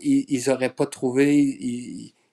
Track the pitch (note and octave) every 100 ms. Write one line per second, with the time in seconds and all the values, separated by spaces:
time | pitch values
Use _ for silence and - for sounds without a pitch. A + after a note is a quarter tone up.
0 | D3 C#3 C#3 C3 C3 B2 B2+ - C#3 -
1 | C3 B2+ C#3+ D3 C#3 - B2+ A#2+ A#2+ -
2 | - _ _